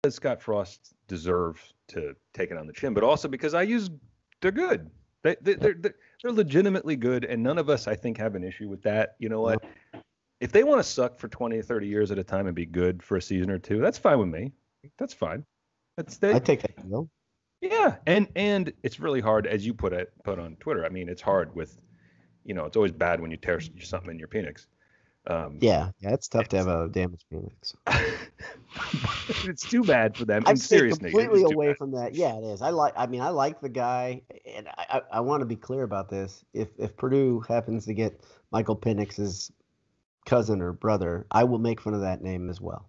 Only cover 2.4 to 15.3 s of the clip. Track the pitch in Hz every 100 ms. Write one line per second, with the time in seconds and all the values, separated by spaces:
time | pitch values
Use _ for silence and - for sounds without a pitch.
2.4 | 90 85 78 - 139 104 113 156 151 131
3.4 | 156 165 196 233 190 147 _ _ _ _
4.4 | 185 214 359 - 78 - _ _ 156 -
5.4 | 175 196 208 170 190 - _ _ 240 220
6.4 | 165 147 196 190 - 143 120 127 120 117
7.4 | 123 165 147 135 - 107 120 113 110 98
8.4 | 92 - 104 95 107 107 110 _ 113 110
9.4 | 113 110 - - _ - _ _ _ _
10.4 | 123 202 277 277 - - 123 - 110 -
11.4 | 120 113 107 113 101 104 104 98 90 95
12.4 | 98 85 85 87 90 90 - 95 - 95
13.4 | 92 95 - 107 170 247 - 139 95 80
14.4 | 131 - _ _ 143 _ 262 - 160